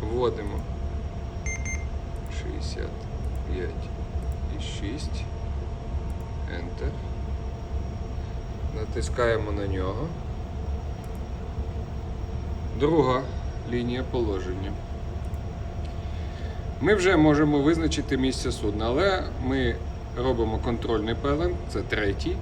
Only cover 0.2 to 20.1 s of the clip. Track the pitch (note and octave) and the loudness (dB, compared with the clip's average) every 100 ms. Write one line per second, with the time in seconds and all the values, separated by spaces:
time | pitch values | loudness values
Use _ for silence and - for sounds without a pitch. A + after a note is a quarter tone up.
0.2 | A#2+ - G#2 C#2 - - - - - - | 2 2 -4 -4 -4 -4 -2 -2 -4 -4
1.2 | - - C6+ C6+ C6+ C6 - - - - | -6 -4 -4 -2 -2 -2 -2 -4 -4 -6
2.2 | - - - - - - - - - - | -4 -4 -4 -4 -4 -4 -4 -4 -6 -4
3.2 | - - - - G#2+ - - - - - | -2 -2 -2 -2 -2 -4 -4 -4 -4 -2
4.2 | - - - - - - - - - - | -2 -2 -2 -2 -4 -2 -2 -2 -2 -2
5.2 | - - - - - - - - - - | -2 -4 -2 -2 -2 -4 -4 -2 -2 -4
6.2 | - - - F2 F2 - C#2+ - - - | -4 -4 -4 -4 -4 -2 -2 -2 -4 -4
7.2 | - - - - - - - - - - | -2 -2 -4 -6 -4 -2 -2 -4 -4 -4
8.2 | - - - - - - - B2 A2 - | -4 -4 -4 -4 -2 -2 -2 0 0 4
9.2 | A#2+ A2+ G2+ G#2 G2 F#2+ F#2 G2+ D#3 - | 4 4 2 0 0 0 0 0 -2 -4
10.2 | - - - - - - - - - - | -6 -6 -4 -4 -2 -4 -4 -6 -6 -6
11.2 | - - - - - - - - - - | -6 -6 -4 -4 -2 -2 -4 -4 -4 -4
12.2 | - - - - - - D3 E3 B2+ B2+ | -2 -2 -2 -2 -2 2 4 6 6 4
13.2 | C3 - - - - A#2+ A#2+ B2 - C3 | 2 -4 -4 -4 -2 0 0 0 0 2
14.2 | A2+ G2 F2+ F#2 F#2+ E2+ - - - - | 2 0 -2 -2 -2 -4 -6 -6 -4 -4
15.2 | - - - - - - - - - - | -4 -4 -6 -6 -6 -4 -4 -4 -4 -4
16.2 | - - - - - - E3+ G#3 F3+ F3 | -4 -4 -6 -4 -6 0 4 6 8 8
17.2 | D#3 D3 D3+ D3 C#3 D#3+ - - - C3 | 8 8 8 6 6 6 4 2 0 2
18.2 | C3 A#2+ B2+ A2+ G#2+ G2+ A2 B2+ G3 F#3+ | 2 2 -2 0 0 2 2 4 4 4
19.2 | - A2 B2+ C3+ A#2+ A2+ - - - | 0 -2 0 2 2 0 -4 -6 -6